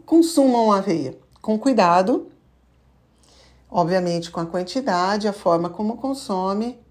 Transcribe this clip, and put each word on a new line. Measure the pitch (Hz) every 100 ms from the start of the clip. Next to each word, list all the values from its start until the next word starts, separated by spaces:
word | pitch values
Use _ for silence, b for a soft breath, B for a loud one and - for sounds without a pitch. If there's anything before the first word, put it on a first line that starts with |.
consumam | - 330 330 285 269 240 220
aveia | 196 202 165 127 - _ _
com | - 214
cuidado, | 269 220 175 180 190 339 - _ _ _ _ _ _ _ _ _ b b b b b
obviamente | 180 170 185 180 170 170
com | 175
a | 170
quantidade, | 180 180 262 220 175 185 208 208
a |
forma | 202 180 170 170
como | 175 214 233
consome | 269 269 - 185 190 202 240 254 _